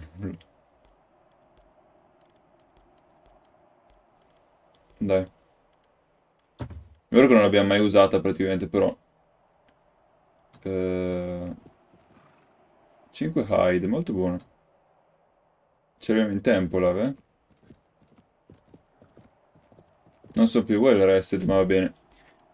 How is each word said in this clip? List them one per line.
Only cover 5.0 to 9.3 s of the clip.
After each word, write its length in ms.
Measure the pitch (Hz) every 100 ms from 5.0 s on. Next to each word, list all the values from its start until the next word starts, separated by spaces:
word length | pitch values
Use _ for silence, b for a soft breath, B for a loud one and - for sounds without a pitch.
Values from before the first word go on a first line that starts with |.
| 101 95
È 60 | 92 _ _ _ _ _ _ _ _ _ _ _ _ - - - - _ -
vero 220 | 113 131
che 60 |
non 80 | 113
l'abbiamo 260 | 101 101 101
mai 100 | 101
usata 400 | 104 101 95 98
praticamente, 480 | 92 87 95 95 95
però. 320 | 101 92 - _ _ _